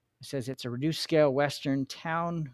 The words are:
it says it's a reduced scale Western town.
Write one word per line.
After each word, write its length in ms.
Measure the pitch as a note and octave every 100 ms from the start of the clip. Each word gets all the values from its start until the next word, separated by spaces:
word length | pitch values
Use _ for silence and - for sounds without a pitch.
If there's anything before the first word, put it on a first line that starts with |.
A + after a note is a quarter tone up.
| _ _
it 60 | -
says 240 | C#3 A#2+
it's 160 | C3+ B2
a 40 |
reduced 320 | A#2+ D3+ D#3
scale 300 | - D#3 D3+
Western 540 | C3 D3 - C#3+ C3+ C3
town. 640 | - E3 E3 E3+ E3+ D3